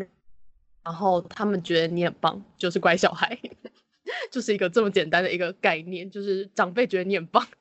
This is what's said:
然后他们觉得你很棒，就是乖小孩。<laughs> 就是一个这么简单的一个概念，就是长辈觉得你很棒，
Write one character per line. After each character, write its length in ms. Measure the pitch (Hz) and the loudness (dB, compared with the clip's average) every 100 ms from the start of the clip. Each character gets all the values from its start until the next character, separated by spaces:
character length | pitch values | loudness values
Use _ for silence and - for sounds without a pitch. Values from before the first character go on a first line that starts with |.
| 190 _ - - - - _ _ | -14 _ -20 -20 -20 -20 _ _
然 140 | - 165 | -10 -2
后 240 | 196 180 | 2 2
他 200 | 175 - | 0 -2
们 180 | 208 196 | 0 0
觉 200 | 170 170 | 0 2
得 80 | 165 | 2
你 160 | 170 170 | 2 0
很 80 | - | 0
棒， 200 | 160 196 - - | -2 -2 -10 -6
就 140 | 180 | -2
是 80 | 175 | 2
乖 160 | 170 175 | 4 4
小 160 | 175 | 2
孩。 260 | 170 156 - | 2 -4 -4
<laughs> 40 | - - - _ _ _ - - 539 | -12 -16 -20 _ _ _ -12 -8 -8
就 120 | 262 | -6
是 120 | 220 | -2
一 40 | 208 | 0
个 120 | 185 | 0
这 120 | 202 | 2
么 80 | 208 | 2
简 200 | 196 160 | 2 2
单 140 | 170 | 2
的 80 | 185 | 0
一 60 | 175 | -2
个 160 | 175 | -4
概 260 | 196 202 165 | 0 0 0
念， 260 | 170 185 190 | -4 -10 -10
就 120 | 202 | -8
是 240 | 202 190 196 | -4 -2 -2
长 260 | - 185 | -2 0
辈 120 | 180 254 | 2 0
觉 120 | 190 | 0
得 60 | |
你 120 | 180 196 | 0 -2
很 100 | 165 | 2
棒， 200 | 220 - - | 2 2 -2